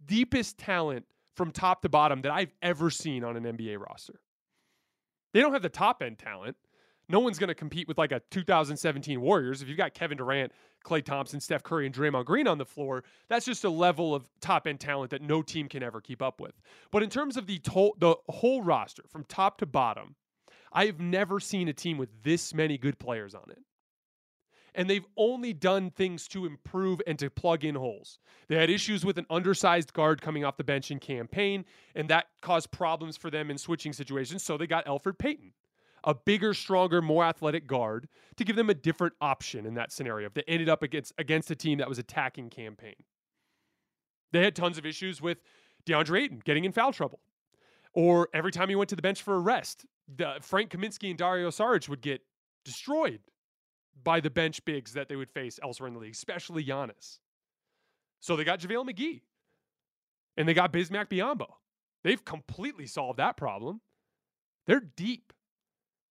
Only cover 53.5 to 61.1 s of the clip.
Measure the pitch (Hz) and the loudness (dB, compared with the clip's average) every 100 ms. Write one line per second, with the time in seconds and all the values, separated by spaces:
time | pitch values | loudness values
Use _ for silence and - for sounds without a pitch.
53.5 | _ _ _ _ 139 147 165 151 131 160 | _ _ _ _ _ 2 2 2 0 0
54.5 | - - 147 110 131 139 139 131 143 127 | -2 -6 -6 -6 -8 -8 -8 -8 -10 -10
55.5 | - 139 120 131 117 110 113 - 175 - | -10 -12 -10 -12 -12 -14 -12 -8 -8 -6
56.5 | 165 135 135 127 - - - _ _ _ | -6 -4 -4 -6 -10 -20 -20 _ _ _
57.5 | _ _ _ _ _ _ _ - 160 156 | _ _ _ _ _ _ _ -4 0 0
58.5 | 180 180 233 262 190 302 120 _ _ _ | -2 -2 -6 -6 -6 -6 -8 _ _ _
59.5 | _ _ _ _ _ _ _ _ - 160 | _ _ _ _ _ _ _ _ -2 2
60.5 | 165 180 170 175 202 202 | 4 4 0 -2 -4 -4